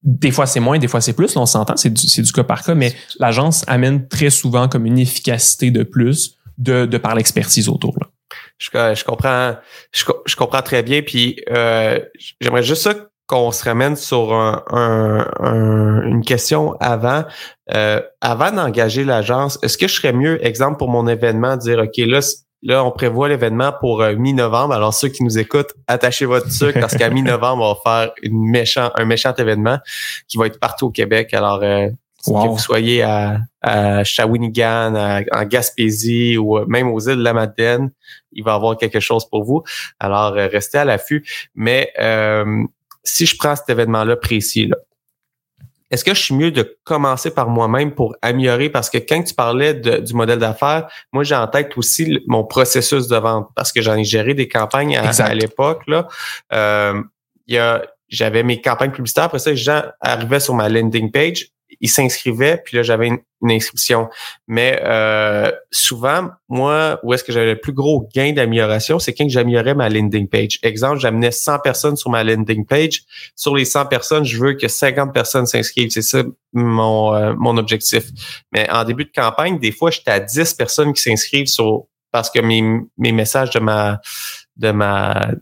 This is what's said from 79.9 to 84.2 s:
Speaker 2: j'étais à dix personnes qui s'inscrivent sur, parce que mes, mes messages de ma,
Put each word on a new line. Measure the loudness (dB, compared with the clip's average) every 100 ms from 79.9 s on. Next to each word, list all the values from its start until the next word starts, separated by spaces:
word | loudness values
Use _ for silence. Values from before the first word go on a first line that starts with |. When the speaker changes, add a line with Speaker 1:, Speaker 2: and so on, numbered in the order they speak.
Speaker 2:
j'étais | 0 0
à | 0
dix | 0 -2 -2
personnes | 0 -4 0 0
qui | 0
s'inscrivent | 0 0 0 -2 0
sur, | 0 0 0 -4 _ _
parce | -4 -2
que | 0
mes, | 2 2 2 0 -4 _
mes | 0
messages | 2 0 0 0
de | 0
ma, | 0 2 2 0 -8 -12